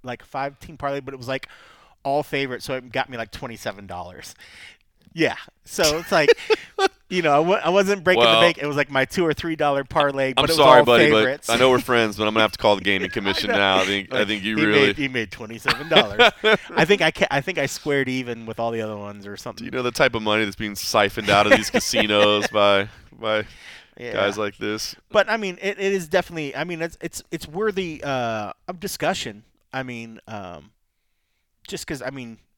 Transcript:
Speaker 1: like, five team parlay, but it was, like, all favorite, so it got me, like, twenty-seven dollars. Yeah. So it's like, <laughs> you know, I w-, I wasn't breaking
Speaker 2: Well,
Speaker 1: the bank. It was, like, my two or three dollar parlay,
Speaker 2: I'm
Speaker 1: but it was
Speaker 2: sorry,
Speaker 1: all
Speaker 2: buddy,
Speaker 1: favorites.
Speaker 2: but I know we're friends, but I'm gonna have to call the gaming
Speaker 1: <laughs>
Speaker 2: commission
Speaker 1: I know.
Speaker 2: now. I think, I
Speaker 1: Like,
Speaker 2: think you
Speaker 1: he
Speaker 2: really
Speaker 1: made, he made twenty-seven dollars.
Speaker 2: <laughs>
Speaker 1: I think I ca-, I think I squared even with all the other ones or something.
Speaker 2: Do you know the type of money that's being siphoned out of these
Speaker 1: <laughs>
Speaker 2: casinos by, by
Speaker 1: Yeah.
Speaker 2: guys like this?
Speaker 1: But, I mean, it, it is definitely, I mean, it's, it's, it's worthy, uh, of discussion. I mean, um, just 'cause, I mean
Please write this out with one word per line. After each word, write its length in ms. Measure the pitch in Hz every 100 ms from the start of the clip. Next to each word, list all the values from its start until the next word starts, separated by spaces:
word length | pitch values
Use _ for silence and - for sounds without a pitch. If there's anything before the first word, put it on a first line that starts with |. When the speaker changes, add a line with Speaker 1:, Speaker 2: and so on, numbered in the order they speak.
Speaker 1:
like, 220 | 127 120
five 340 | - 135 139 139
team 180 | - 156
parlay, 240 | 143 139
but 120 | 131
it 40 | 135
was, 100 | 123
like, 220 | 131 - - - - _ _
all 200 | 139 143
favorite, 400 | 143 139 135 123
so 100 | -
it 140 | 131 127
got 200 | 127 131
me, 80 | 123
like, 140 | 113
twenty-seven 540 | - 127 113 113 98
dollars. 480 | 98 90 87 92 - - - - - _ _ _ _
Yeah. 240 | 165 160 - - _
So 320 | - - 160 156
it's 120 | 170
like, 180 | 175 147 - - 427 -
<laughs> 380 | - 381 _ _
you 120 | 180
know, 120 | 165
I 40 | 143
w-, 160 | 170 208
I 80 | 165
wasn't 360 | 190 196 202
breaking 180 | 170 180
Speaker 2:
Well, 160 | 120 110
Speaker 1:
the 60 |
bank. 140 | 170 160
It 60 |
was, 120 | 147 143
like, 120 | 139
my 140 | 139
two 220 | 131 -
or 80 | 165
three 240 | 143 165 160
dollar 260 | 147 139
parlay, 460 | 131 160 143 135 135
Speaker 2:
I'm 40 |
Speaker 1:
but 80 | 131
it 40 | 147
was 40 | 160
Speaker 2:
sorry, 220 | 139 127
Speaker 1:
all 60 |
Speaker 2:
buddy, 200 | 120 120 -
Speaker 1:
favorites. 360 | 110 110 143 -
Speaker 2:
but 60 |
I 60 | 117
know 100 | 131
we're 100 | 127
friends, 360 | 127 120 110
but 120 | 98 107
I'm 40 |
gonna 100 | 110
have 100 | 107
to 40 | -
call 200 | 110 101
the 40 |
gaming 280 | 95 98 92
Speaker 1:
<laughs> 80 | -
Speaker 2:
commission 300 | 98 98 104
Speaker 1:
I 40 |
know. 40 | 101
Speaker 2:
now. 180 | 98 95
I 60 |
think, 280 | 95 101 -
I 60 | 127
Speaker 1:
Like, 80 | 101
Speaker 2:
think 140 | 104
you 120 | 101
Speaker 1:
he 100 | 110
Speaker 2:
really 220 | 107 104 104
Speaker 1:
made, 100 | 101
he 100 | 139
made 220 | 127 104
twenty-seven 580 | - 107 117 - - 156
dollars. 420 | 170 110 104 233 -
Speaker 2:
<laughs> 0 | 214 214 - 160
Speaker 1:
I 80 |
think 160 | 160 202
I 100 | 160
ca-, 160 | - 190
I 120 | 139
think 160 | 160 170
I 80 |
squared 420 | 139 - 156 139 131
even 380 | 131 120 117
with 120 | 113 110
all 140 | 117
the 100 | 113
other 140 | 110
ones 320 | 104 101 104 101
or 80 |
something. 240 | 101 123 104
Speaker 2:
Do 60 |
you 60 | -
know 120 | 127
the 80 | 123
type 240 | - 135
of 60 | 117
money 240 | 107 107
that's 100 | 104
being 200 | - 107
siphoned 540 | 101 - 110 101 - 101
out 160 | 101
of 60 | 107 123
these 120 | 104
Speaker 1:
<laughs> 20 |
Speaker 2:
casinos 760 | - - 113 104 104 104 104 104
by, 400 | 107 101 98 104 - -
by 320 | - 110 107 104 - - - _ -
Speaker 1:
Yeah. 140 | 120
Speaker 2:
guys 240 | 104 101 98
like 200 | 104 -
this? 360 | 107 107 - - _
Speaker 1:
But, 180 | 208 190
I 60 |
mean, 220 | 220 196 180
it, 160 | 196 196
it 140 | 196
is 160 | 196 160
definitely, 480 | 180 - 170 143
I 80 | 135
mean, 180 | 170 165
it's, 160 | 165 -
it's, 200 | - - _
it's 140 | 165 -
worthy, 540 | 165 214 190 180 156
uh, 520 | 143 131 117 110 104 - -
of 100 | 180
discussion. 640 | 202 - 151 190 127 104 _ _ _
I 120 | 131
mean, 360 | 127 117 113 110 -
um, 440 | 110 92 82 73 _ _ _ _ _ _ _ _ _ -
just 180 | 160
'cause, 160 | - 143
I 80 | 127
mean 300 | 135 120 110 _